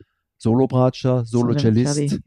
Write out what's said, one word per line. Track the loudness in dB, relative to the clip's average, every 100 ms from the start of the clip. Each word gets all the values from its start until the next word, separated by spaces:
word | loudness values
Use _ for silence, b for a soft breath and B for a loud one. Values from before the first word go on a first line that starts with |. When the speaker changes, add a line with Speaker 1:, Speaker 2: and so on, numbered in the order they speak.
| b b b _
Speaker 1:
Solobratscher, | 0 2 2 2 0 0 -2 -2 0
Solocellist. | 0 0 0 2 2 0 -2
Speaker 2:
Solocelli. | -4 -6